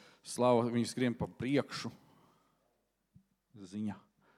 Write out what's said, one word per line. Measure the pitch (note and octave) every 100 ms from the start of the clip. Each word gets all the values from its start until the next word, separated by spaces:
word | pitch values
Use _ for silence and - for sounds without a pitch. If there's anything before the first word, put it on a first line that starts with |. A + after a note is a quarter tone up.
| - -
slava, | - - B2 A#2+ A#2+
viņi | A#2+ A2
skrien | - B2+ A#2
pa | G2+
priekšu. | - A#2+ C#3+ - - - - - _ _ _ _ _ _ _ _ _ _ - _ _ _ A2
Ziņa. | F#2+ G#2 G#2+ G2 - _ _